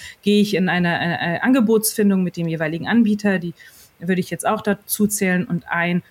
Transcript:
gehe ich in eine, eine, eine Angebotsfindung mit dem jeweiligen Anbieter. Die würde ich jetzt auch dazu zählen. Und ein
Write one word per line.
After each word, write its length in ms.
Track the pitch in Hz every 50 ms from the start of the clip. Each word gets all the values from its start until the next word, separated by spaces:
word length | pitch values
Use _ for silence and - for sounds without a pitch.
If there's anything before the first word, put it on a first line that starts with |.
| - - - _
gehe 200 | - 202 208 208
ich 120 | 202 208 202
in 160 | 165 190 170
eine, 280 | 170 180 175 170 165
eine, 220 | - 151 175 156 -
eine 240 | 147 175 170 - -
Angebotsfindung 800 | 247 262 277 214 214 226 214 214 - - - 208 202 196 190 185
mit 140 | 170 -
dem 100 | 170 170
jeweiligen 400 | 165 165 156 165 156 165 165 -
Anbieter. 520 | - 208 240 226 208 214 202 - 202 190 175
Die 160 | 175 170 - - - - - - - _ _ -
würde 220 | 170 180 185 180
ich 80 | 180 -
jetzt 160 | 175 - -
auch 160 | 185 220 208
dazu 460 | - 208 196 - _ - - - 208
zählen. 380 | 202 - - 196 185 180 180 170
Und 200 | - 175 170 - -
ein 340 | 165 170 170 175 175 175 - _